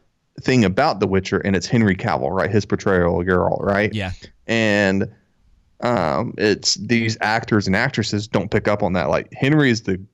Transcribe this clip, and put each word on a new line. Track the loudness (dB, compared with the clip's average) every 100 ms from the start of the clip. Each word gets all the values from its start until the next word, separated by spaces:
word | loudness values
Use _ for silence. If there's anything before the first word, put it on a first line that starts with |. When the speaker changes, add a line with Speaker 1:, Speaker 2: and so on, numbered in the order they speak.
| _ _ _ -8
Speaker 1:
thing | 0 4
about | 4 4 0 0
The | 0
Witcher? | 0 0 -2
And | 0
it's | -2 0
Henry | 2 2
Cavill, | 0 -2 -2 -2
right? | -2 0
His | 0
portrayal | -2 -2 0 2 2 0
of |
Geralt, | 0 2 2 0
right? | 0 0 0
Speaker 2:
Yeah. | -4 -8 -10 -18 _
Speaker 1:
And, | -4 0 2 2 2 2 -2 -8 _ _ _ _ _ -6
um, | -2 0 0 -2 -4 -2
it's | 0 0 -2
these | -4 0 0 0 -2
actors | -2 -2 0 0
and | 2 0
actresses | 0 -2 -2 -4 -2
don't | -2 0
pick | -2 0
up | 0
on | 0
that. | 0 0
Like, | -2 -4
Henry | -2 0 2 2
is | 0
the | -2 -6 -8